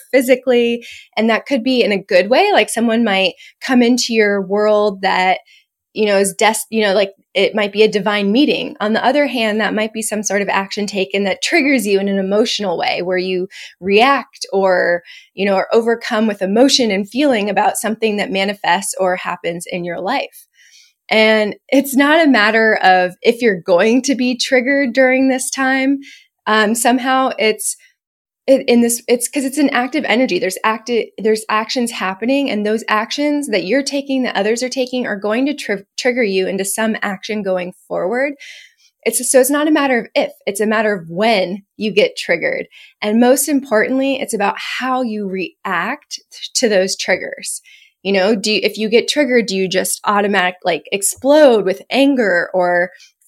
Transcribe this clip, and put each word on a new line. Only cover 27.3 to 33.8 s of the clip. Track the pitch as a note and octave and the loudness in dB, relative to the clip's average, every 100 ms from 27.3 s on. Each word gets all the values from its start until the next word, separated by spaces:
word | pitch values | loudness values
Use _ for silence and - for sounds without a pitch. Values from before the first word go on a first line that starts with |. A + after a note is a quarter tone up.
| - | 0
it's, | G#3+ G#3+ - - _ _ _ _ _ _ - | 0 0 -6 -10 _ _ _ _ _ _ 2
it, | C4+ - | 2 4
in | A#3+ | 2
this, | A#3 A#3 - | 2 0 -2
it's | A#3+ - | -2 -2
'cause | D4 | -4
it's | C4 C4+ | -4 0
an | C#4 | 0
active | B3 B3+ D#4 G#3 | 0 -2 -2 0
energy. | A3+ C4 F3+ | 0 0 0
There's | F#3 - | -2 -2
acti-, | G#3+ A3+ A3+ A#3 - - | -2 -4 -2 -4 -4 -4
there's | G#3+ A3 - | 0 0 0
actions | G#3+ A3+ C4 A#3 | -4 -2 -4 -4
happening, | - F#3 F#3+ A3+ C#4 C#4 | -4 -6 -4 -2 0 0
and | G#3 | -2
those | G#3 A3+ A3+ | -2 -2 -2
actions | G#3+ A3+ - D4 D4 C#4 | -2 -2 -2 -2 -2 -2
that | G3+ | -2
you're | F3 C4 | 0 -2